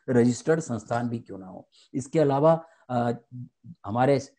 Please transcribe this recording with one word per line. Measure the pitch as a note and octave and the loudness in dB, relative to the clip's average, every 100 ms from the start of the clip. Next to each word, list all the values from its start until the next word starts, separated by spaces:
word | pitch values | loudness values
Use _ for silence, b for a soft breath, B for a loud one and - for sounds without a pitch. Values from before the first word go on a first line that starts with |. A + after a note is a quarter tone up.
| - | 0
रजिस्टर्ड | B2 A#2+ A#2 - E3 | 2 4 2 0 -2
संस्थान | - F2 - A#2+ A#2+ | -2 -8 -4 -4 -4
भी | A#2 | -8
क्यों | - F#2+ | -10 -16
ना | F#2 | -16
हो। | F#2 - b b | -20 -20 b b
इसके | C#3 B2+ E3 | -10 -2 0
अलावा, | C#3+ C#3 D#3 E3 B B - | 2 4 4 4 B B -6
अ, | B2 A#2+ A#2+ _ B2 A#2+ _ - - G2+ | -2 -2 -4 _ -16 -16 _ -20 -16 -6
हमारे | A2+ C3 C3+ - | 0 2 2 -2